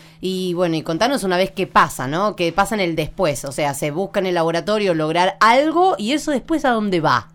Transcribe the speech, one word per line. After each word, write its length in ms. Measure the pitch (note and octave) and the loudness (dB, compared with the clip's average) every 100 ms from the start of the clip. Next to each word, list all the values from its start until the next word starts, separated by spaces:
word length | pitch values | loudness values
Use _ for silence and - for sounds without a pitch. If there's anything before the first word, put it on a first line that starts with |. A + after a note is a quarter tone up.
| - - | -10 -8
y, 340 | F#3 F#3 F#3 | -6 -4 -2
bueno, 200 | E3+ F3+ | 0 0
y 80 | D#3+ | 0
contanos 400 | - D#3+ A#3 C#4 | -2 0 0 0
una 140 | F#3+ F3+ | 0 0
vez 140 | F#3+ | 0
qué 160 | - F3+ | -2 0
pasa, 400 | G#3+ E3+ - C3 | 2 2 0 -4
¿no? 260 | D#3 G#3 | -2 -2
Qué 180 | F3 E3+ | -2 -2
pasa 220 | E3+ G3 | 0 0
en 60 | G#3+ | 0
el 160 | F3 D#3+ | -2 -2
después, 480 | D3+ - F3 C#3+ | -4 -2 -2 -2
o 80 | C#3 | -6
sea, 200 | C#3 C#3+ | -4 -2
se 180 | C#3 D#3 | -2 -4
busca 260 | D3 G3 G#3 | -4 -4 -2
en 80 | F#3 | 0
el 80 | |
laboratorio 580 | F3 E3 E3 D#3+ G#3+ G3 | 0 0 -2 -2 0 0
lograr 440 | E3 D#3 E3 F#3 - | 0 0 2 0 2
algo 540 | A3 B3 D4+ D#4+ F#4 - | 4 4 4 2 2 0
y 140 | G#3+ | -2
eso 200 | D4 D4+ | -2 -2
después 320 | C#4 - D#4+ | -4 -2 -2
¿a 60 | C#4 | 0
dónde 300 | A#3 G#3 F3+ | 0 0 0
va? 320 | D#3 B2 - | 2 0 -2